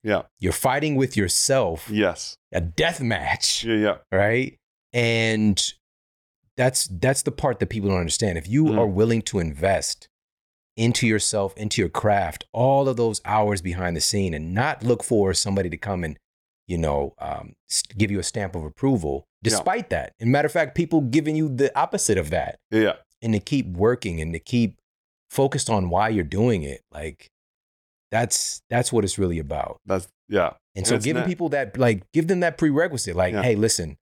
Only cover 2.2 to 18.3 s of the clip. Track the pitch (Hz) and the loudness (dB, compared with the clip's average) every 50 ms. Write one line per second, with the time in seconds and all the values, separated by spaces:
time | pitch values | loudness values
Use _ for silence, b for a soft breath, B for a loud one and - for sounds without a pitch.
2.2 | - - - - _ _ - 90 85 85 - - 156 165 170 - 131 113 110 85 | -8 -14 -16 -18 _ _ -4 -4 -4 -4 -2 -2 -2 -2 -2 -2 -2 -2 -2 -2
3.2 | - - - - - - - - 113 117 113 107 107 104 - - - - 95 95 | -2 -4 -4 -2 -2 -2 -2 -2 0 0 2 2 4 2 0 -2 -4 -2 0 2
4.2 | 101 104 113 123 131 - - _ _ _ _ _ _ _ - 123 117 117 117 113 | 2 4 2 0 0 -2 -8 _ _ _ _ _ _ _ -2 0 2 2 2 2
5.2 | 113 113 110 107 107 107 98 - - - - _ _ _ _ _ _ _ _ _ | 2 2 2 2 4 2 2 2 0 -4 -6 _ _ _ _ _ _ _ _ _
6.2 | _ _ _ _ _ _ _ - 123 127 131 - - - 95 85 - 127 139 - | _ _ _ _ _ _ _ 0 0 2 2 0 -2 -4 -4 0 0 2 2 2
7.2 | - 143 127 - - 139 120 - 101 - - 110 98 101 95 90 87 82 - - | -2 -4 -4 -2 -2 -2 0 0 -2 -2 -2 -2 0 0 2 0 0 0 -2 0
8.2 | 113 101 87 82 76 92 113 147 156 151 113 107 120 104 90 95 110 113 117 113 | 0 0 0 -2 -4 0 2 2 4 4 4 2 2 2 2 2 2 4 2 0
9.2 | - - - 98 85 80 73 69 90 95 95 78 - - - - - - _ _ | 0 -2 -2 -2 -2 -2 -4 0 0 2 2 2 0 -4 -6 -8 -12 -20 _ _
10.2 | _ _ _ _ _ _ _ _ _ _ - - 113 120 120 - 123 110 110 104 | _ _ _ _ _ _ _ _ _ _ -4 0 2 2 2 2 2 2 2 2
11.2 | - - - 104 98 98 - - 107 107 - 113 95 82 - - - 107 104 101 | 0 0 -2 -2 -2 -2 -4 -6 -8 -4 0 0 0 0 0 0 2 2 2 2
12.2 | 92 82 - - - _ - 110 123 135 135 139 139 135 127 117 117 113 107 - | 2 -2 -4 -10 -14 _ -2 0 2 4 4 4 2 2 0 0 0 0 -2 -4
13.2 | - 98 104 110 104 104 101 92 85 92 85 87 92 87 85 76 - - - 104 | -4 -2 0 2 2 2 0 -2 -2 -4 -4 -4 -2 -2 -2 -2 -2 -2 0 0
14.2 | 98 92 80 73 78 85 90 107 131 156 143 - 110 123 120 - - - 120 104 | 0 0 -2 -4 -6 -4 -2 -2 0 -2 -2 -2 0 0 0 0 0 0 2 2
15.2 | 98 95 90 - - 104 98 98 92 87 82 - - 104 98 90 85 78 73 - | 4 2 2 0 -2 -2 0 -2 -2 -2 -6 -8 -6 -6 -4 -4 -4 -6 -8 -12
16.2 | _ _ _ _ _ _ _ _ _ - 90 82 82 76 71 71 71 71 - - | _ _ _ _ _ _ _ _ _ -6 -4 -2 0 0 0 -2 -2 -4 -6 -10
17.2 | 73 76 73 71 - - - _ _ - - - - - - 98 107 98 101 95 | -10 -10 -10 -10 -12 -16 -20 _ _ -8 -6 -6 -6 -4 -2 -2 -2 0 0 -2
18.2 | 85 - | -4 -4